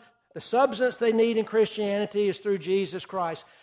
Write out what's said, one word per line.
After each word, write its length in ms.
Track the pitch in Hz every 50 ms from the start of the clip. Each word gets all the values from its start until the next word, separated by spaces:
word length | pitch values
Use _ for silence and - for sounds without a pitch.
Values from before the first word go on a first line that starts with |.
| - _ _ _ _ _ -
the 60 | 160
substance 580 | - - 233 247 277 269 214 202 254 247 233 -
they 120 | 233 226
need 260 | 220 226 226 233 226
in 80 | 220 208
Christianity 840 | 214 - 226 214 - - 214 208 202 202 202 208 202 - 208 208 196
is 100 | 180 -
through 200 | - 208 196 180
Jesus 460 | 147 180 190 196 190 143 175 180 -
Christ. 400 | - 190 190 175 165 165 - - - - -